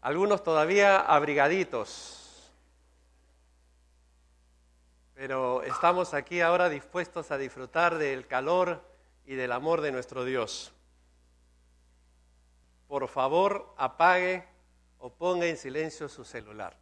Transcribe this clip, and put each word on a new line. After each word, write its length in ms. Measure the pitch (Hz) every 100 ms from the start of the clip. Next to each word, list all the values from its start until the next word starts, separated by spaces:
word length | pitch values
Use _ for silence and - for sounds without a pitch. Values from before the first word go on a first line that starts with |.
Algunos 420 | 127 156 202 202
todavía 560 | 170 156 156 196 202 196
abrigaditos, 1500 | - 151 147 143 143 185 180 120 104 - - - - - - _ _ _ _ _ _ _ _ _ _ _ _ _ _ _ _ _ _ _ _ _ _ _ _ _ _
pero 500 | - 135 135 127 127
estamos 500 | 131 - 170 180 175
aquí 280 | 147 139 175
ahora 260 | 170 175 180
dispuestos 640 | 147 - 180 170 - 151
a 60 | 143
disfrutar 600 | 135 131 127 160 170 165
del 300 | 147 131 127
calor 540 | 127 139 180 180 160 - _ _ _
y 120 | - 135
del 180 | 127
amor 260 | 123 151 165
de 140 | 151
nuestro 320 | 131 123 131 127
Dios. 480 | 131 110 - - _ _ _ _ _ _ _ _ _ _ _ _ _ _ _ _ _ _ _ _ _ _
Por 180 | 143 127
favor, 680 | - 131 160 196 202 - -
apague 680 | 131 - 170 185 180 185 175 _ _ _ _ _
o 140 | 127
ponga 320 | _ 175 180 170
en 100 | 160
silencio 540 | 139 135 160 151 147
su 160 | - 120
celular. 500 | 123 107 107 92 -